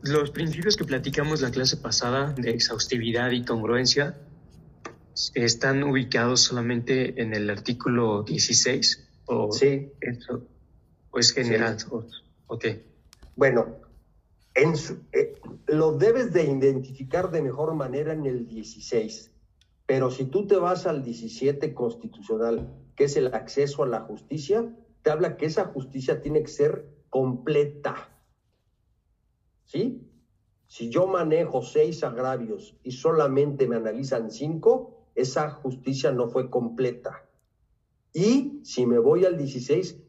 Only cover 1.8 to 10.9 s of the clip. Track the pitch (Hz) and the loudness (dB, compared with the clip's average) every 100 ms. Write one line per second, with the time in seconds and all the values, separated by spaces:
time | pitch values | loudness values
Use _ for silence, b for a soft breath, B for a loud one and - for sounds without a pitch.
1.8 | 117 - 120 131 143 135 113 117 - 113 | -2 -2 0 0 0 -2 -2 0 0 -2
2.8 | - 123 117 117 123 123 120 117 107 120 | -2 -2 0 0 0 -2 -2 -2 0 0
3.8 | 127 - 143 - - - - - - - | 2 2 0 -4 -18 -20 -20 -20 -20 -20
4.8 | - - _ - - - 117 - 135 135 | -20 -20 _ -8 -4 0 0 2 0 2
5.8 | 143 135 120 123 120 127 - 123 117 120 | 2 0 0 0 2 2 2 0 -2 -2
6.8 | 120 131 123 - 113 107 104 101 - 120 | 0 0 0 -4 -4 -2 -4 -4 -6 -4
7.8 | - 120 117 104 104 - - - - - | 0 2 2 0 -2 -2 2 2 2 0
8.8 | - - - _ - 117 107 107 135 139 | 0 -2 -8 _ -6 -2 -2 4 4 2
9.8 | 143 - 131 120 - 120 - _ _ _ | -6 -10 -8 -8 -8 -10 -10 _ _ _
10.8 | _ | _